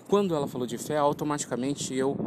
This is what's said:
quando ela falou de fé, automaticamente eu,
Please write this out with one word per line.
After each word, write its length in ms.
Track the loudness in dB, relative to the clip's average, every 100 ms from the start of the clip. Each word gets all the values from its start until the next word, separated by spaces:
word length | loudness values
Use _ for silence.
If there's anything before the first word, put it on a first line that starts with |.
| 2
quando 260 | 2 4
ela 140 | 2 0
falou 180 | -2 -4
de 120 | -4
fé, 200 | -2 2
automaticamente 960 | 2 2 0 -2 -2 -2 -2 -2 -2
eu, 240 | 0 0 0